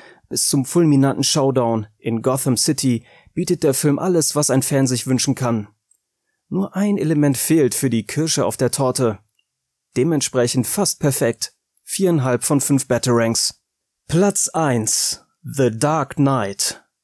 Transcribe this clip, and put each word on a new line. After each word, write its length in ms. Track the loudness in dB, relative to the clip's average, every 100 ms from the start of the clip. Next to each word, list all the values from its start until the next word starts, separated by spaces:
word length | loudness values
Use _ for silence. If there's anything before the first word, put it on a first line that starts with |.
| -20 -20 -10
bis 220 | -4 0
zum 160 | 0 0
fulminanten 580 | 2 4 6 4 2
Showdown 640 | 0 0 2 2 2 0 -4 _
in 220 | -4 -2
Gotham 360 | 0 0 0 0
City 480 | 0 0 0 -2 -4 -20 _
bietet 300 | -6 -2 0
der 100 | 0
Film 240 | 2 0 0
alles, 380 | 0 0 0 0
was 140 | 0
ein 120 | 0
Fan 260 | 0 0 0
sich 200 | 0 -2
wünschen 280 | -2 0 -2
kann. 340 | -2 -2 -6 _ _ _ _ _ _ _ -8
Nur 260 | -6 -4 -2
ein 240 | 0 0
Element 360 | 0 2 2 0
fehlt 380 | 2 2 2
für 160 | 0 -2
die 160 | -2 -2
Kirsche 400 | -4 -2 0 -2
auf 120 | 0
der 120 | -2
Torte. 480 | 0 -2 0 -2 -2 _ _ _ _ _ _ _ -2
Dementsprechend 720 | 0 0 0 0 0 0 -2
fast 320 | -2 -2 -2
perfekt. 560 | -2 0 -2 -2 -8 _ _ _
Viereinhalb 600 | -10 -2 2 2 2 0
von 180 | 0 0
fünf 260 | 2 0 0
Batarangs. 760 | -2 2 2 2 0 -4 -6 _ _ _ _ -2
Platz 420 | 0 2 0 -2
eins. 760 | -2 0 0 0 -2 -4 -6 _ _
The 300 | -8 0 0 0
Dark 420 | -2 -2 -2 0
Knight. 680 | 2 2 -2 -4 -6 -8 _ _